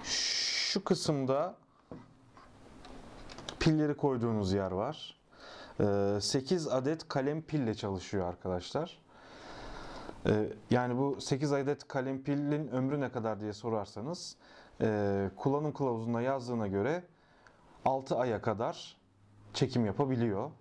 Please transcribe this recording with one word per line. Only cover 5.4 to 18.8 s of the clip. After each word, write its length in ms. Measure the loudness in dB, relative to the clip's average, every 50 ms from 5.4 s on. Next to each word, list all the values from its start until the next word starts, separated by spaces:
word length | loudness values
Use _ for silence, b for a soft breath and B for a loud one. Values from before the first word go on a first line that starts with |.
| B B B B B B B B
Ee, 380 | 2 2 4 4 2 2 2 0
sekiz 460 | 0 0 0 0 2 2 0 0 2 2
adet 400 | 0 2 2 2 0 -2 -4 -4
kalem 340 | -2 0 0 2 0 -2
pille 340 | -4 -2 -2 0 2 0 0
çalışıyor 520 | 0 -2 -2 -2 -2 -4 -2 -2 0 0 0
arkadaşlar. 720 | -2 -4 -4 -2 -2 -2 -4 -4 -4 -4 -4 -4 -8 -16 -20 B B B B B B B B B B B B B B B B B B B B B B B 2
Ee, 240 | 4 4 4 2 0 -4 -10 -2 0
yani 280 | 2 2 2 2 0 0
bu 240 | 0 0 0 -2
sekiz 320 | -2 -2 -2 0 2 2 2
adet 340 | 2 2 0 -2 -2 -4 _
kalem 360 | -4 -2 -2 -2 -4 -4 -2
pilin 440 | -2 0 0 2 0 0 0 -2 -2
ömrü 320 | 0 0 0 2 0 0
ne 120 | -2 -2
kadar 280 | -2 -2 -2 -2 -2 -2
diye 140 | -4 -6 -6
sorarsanız, 800 | -4 -4 -2 -2 -2 -2 -4 -8 -8 -6 -6 -8 -8 -10 -14 -14 B B B B B B B B 0
e, 480 | 0 2 2 4 2 2 2 2 0 0 -2
kullanım 380 | -2 0 0 0 2 0 -2 -2
kılavuzunda 480 | 0 0 0 0 0 -2 -2 0 0
yazdığına 460 | 2 0 0 0 -2 -2 -2 0 0 0
göre 360 | 2 2 2 2 0 0 -4 -8 B B B B B B B B B B B B -20 -2 0
altı 320 | 0 0 0 0 0 0 2
aya 240 | 2 2 2 0
kadar 560 | 2 0 0 0 0 -2 -2 -6